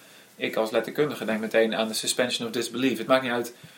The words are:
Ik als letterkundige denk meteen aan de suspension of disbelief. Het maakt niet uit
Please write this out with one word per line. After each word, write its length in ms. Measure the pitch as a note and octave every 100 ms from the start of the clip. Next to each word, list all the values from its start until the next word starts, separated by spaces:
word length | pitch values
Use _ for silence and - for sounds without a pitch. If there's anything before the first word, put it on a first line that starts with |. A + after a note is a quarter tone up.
| - - - -
Ik 200 | B2 -
als 140 | A2
letterkundige 540 | A#2 - G#2+ D3 A#2+
denk 160 | G#2+ A2
meteen 340 | A2 A2+ A2+
aan 140 | A2+ A2
de 60 |
suspension 520 | G#2+ A#2 - B2 - A#2
of 40 |
disbelief. 440 | A#2+ A2+ A#2 C3 A2
Het 80 | A2+
maakt 160 | C3
niet 100 | C3
uit 220 | A#2+ A#2+ - -